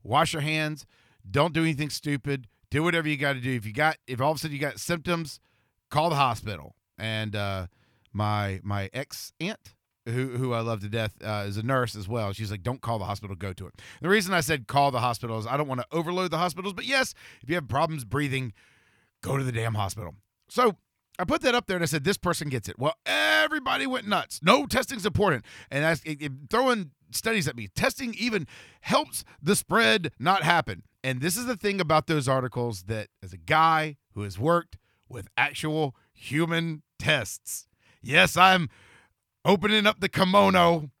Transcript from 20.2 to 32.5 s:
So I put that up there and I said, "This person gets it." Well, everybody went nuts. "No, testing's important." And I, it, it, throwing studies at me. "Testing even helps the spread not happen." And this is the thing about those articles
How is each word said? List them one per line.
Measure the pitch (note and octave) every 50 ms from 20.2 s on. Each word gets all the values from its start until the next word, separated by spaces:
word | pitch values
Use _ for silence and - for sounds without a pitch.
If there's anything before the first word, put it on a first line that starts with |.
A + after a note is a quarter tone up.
| _ _ _ _ _ _
So | - - B3+ A3+ F#3 _ _ _ _ _ _ _ _
I | - F#3
put | - D4 E4
that | E4 C4 A#3
up | B3 -
there | - F#3+
and | F3+ E3+
I |
said, | C#3+ D#3+ D#3+ C3+
"This | F3+ G3
person | - - F3+ E3 - D3+ D3
gets | C3 A#2+ - -
it." | -
Well, | - B2+ D3+ E3 _ _
everybody | - C#4 D4+ D4+ D#4 D#4 D#4 D#4 D4+ D#4 D4+ B3+ B3+ C4 C4+ C4+
went | C4+ B3+ B3 -
nuts. | G3+ G3+ E3+ A#2 - - -
"No, | - F3 A3 C#4+ C#4+
testing's | - - B3+ A#3+ - C4+ A3 F3+
important." | G#3 C3 - G#3 G3 D3 A2 - - - - - _
And | C3 C#3 D3+
I, | D#3+ E3 C#3+ -
it, | D#3 D3+ C#3+
it, | D3+ D3 C3 C3+ D3 -
throwing | - A3+ C4+ C4 A#3+ G#3+ F3+ C#3 _ _ _ _
studies | - - - A3+ A3+ G#3 C#3+
at | D3+ C3+
me. | A#2 G#2+ F#2+ _
"Testing | - G#3+ C4 - - C4+ A#3 G#3+
even | E3+ A3 B3 A3 G3 C#3+ - - - - - - _
helps | - - - C#4 D4+ - - - - - - -
the | C#3+ D#3+ G#3
spread | - - - E3+ A3 A3+ A3 A3 G#3+ E3 C#3+ _
not | _ B2+ E3 G3 F#3+ D3+
happen." | D#3+ F3 E3 - - F#2+ E2 _ _ _ _ -
And | C3 C3 B2+
this | C3+ F3 E3+
is | A3+ B3
the | B3 A#3+
thing | F3+ - G3+ G3 G3
about | F3 D3 D#3+ D#3 -
those | - D#3+ D3+ B2+ C3+
articles | C3 C3 B2+ B2